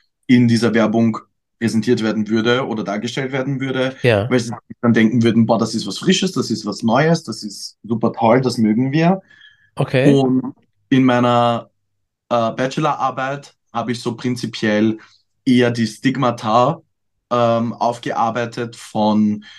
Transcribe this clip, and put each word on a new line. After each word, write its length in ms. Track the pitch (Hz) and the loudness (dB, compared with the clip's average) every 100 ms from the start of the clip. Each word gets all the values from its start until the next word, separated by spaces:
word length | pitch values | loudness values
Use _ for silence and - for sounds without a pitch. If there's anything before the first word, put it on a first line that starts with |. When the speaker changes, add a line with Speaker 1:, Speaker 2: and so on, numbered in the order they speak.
| _ _ - | _ _ 2
Speaker 1:
in 180 | 123 120 | 4 4
dieser 260 | 117 113 | 4 2
Werbung 460 | 110 110 113 117 110 - _ _ _ | 2 2 2 0 -2 -10 _ _ _
präsentiert 440 | 113 110 107 113 | -2 -2 0 0
werden 260 | 110 110 104 | 0 -2 -2
würde 380 | 113 117 127 - | 0 2 0 -2
oder 180 | 110 | -6
dargestellt 480 | 95 104 117 147 131 | -6 -6 -6 -6 -6
werden 280 | 139 131 131 | -6 -4 -4
würde, 360 | 135 127 131 131 | -4 -4 -4 0
Speaker 2:
Ja. 260 | 127 104 117 | 2 2 2
Speaker 1:
weil 100 | 123 | -2
sie 100 | 117 | -2
sich 80 | 110 - - | -10 -16 -2
dann 120 | 120 | 2
denken 300 | 113 110 123 | 4 4 4
würden, 240 | 117 110 113 | 2 4 2
„Boah, 120 | 110 | 2
das 160 | 113 | 0
ist 120 | 110 101 | -4 -6
was 120 | 95 | -4
Frisches, 340 | 170 190 185 | 0 0 0
das 180 | 131 113 | -4 -4
ist 140 | 110 | -4
was 180 | 104 101 | -6 -4
Neues, 420 | 113 123 160 165 | 0 2 2 0
das 180 | - 107 | -4 -12
ist 360 | 107 - - - | -12 -14 -16 -18
super 300 | 101 113 117 | -8 -2 -2
toll, 280 | - 117 127 | 0 2 4
das 160 | 127 113 | 2 0
mögen 360 | 107 107 135 | 2 2 0
wir.“ 280 | 151 165 190 - - - _ _ - | 2 2 0 -4 -20 -20 _ _ -6
Speaker 2:
Okay. 400 | 135 131 139 139 | -2 2 4 4
Speaker 1:
Und 380 | 135 131 240 - _ _ _ | 2 0 -2 -12 _ _ _
in 140 | 131 | 2
meiner, 680 | 131 123 123 120 120 117 - _ _ _ _ _ _ | 4 4 2 2 2 0 -6 _ _ _ _ _ _
äh, 240 | 120 113 | -2 -2
Bachelorarbeit 1040 | 127 131 151 156 135 135 135 131 143 - _ _ | -2 -4 -2 -2 -2 -4 -4 -8 -8 -12 _ _
hab 160 | 117 113 | -8 -6
ich 120 | 120 | -6
so 160 | 123 117 | -6 -6
prinzipiell 800 | 123 123 120 - 110 107 110 110 - _ _ _ | -6 -6 -8 -4 -2 2 0 -2 -10 _ _ _
eher 260 | - 123 120 | 2 4 4
die 160 | 117 110 | 0 -4
Stigmata, 960 | - 131 123 127 120 110 117 131 170 _ _ _ _ _ | -2 -4 0 -2 -2 0 2 2 0 _ _ _ _ _
ähm, 420 | 120 117 117 117 | 0 2 0 -2
aufgearbeitet 1040 | 107 117 120 143 - 113 117 117 123 117 - | -2 -4 -4 -6 -2 -2 -2 -6 -6 -10 -12
von, 680 | - 107 107 104 107 104 - | -10 -2 2 2 2 0 -8